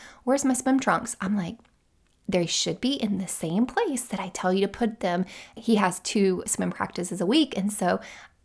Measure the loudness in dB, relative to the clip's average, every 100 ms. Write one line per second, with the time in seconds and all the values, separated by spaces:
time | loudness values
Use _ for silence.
0 | -4 -6 0 2 2 2 2 2 4 0
1 | -2 -6 -2 0 -2 -6 _ _ _ _
2 | _ _ -2 0 2 0 -2 -2 -2 0
3 | -2 -2 -4 -6 -2 0 0 0 0 -2
4 | -4 -6 -6 -4 0 2 2 0 -2 -2
5 | -2 0 -2 -6 -18 -6 2 4 4 0
6 | -2 2 4 2 -2 -2 -2 -2 -4 -4
7 | -6 -2 2 4 2 0 -2 0 0 0
8 | -4 -18 -20 _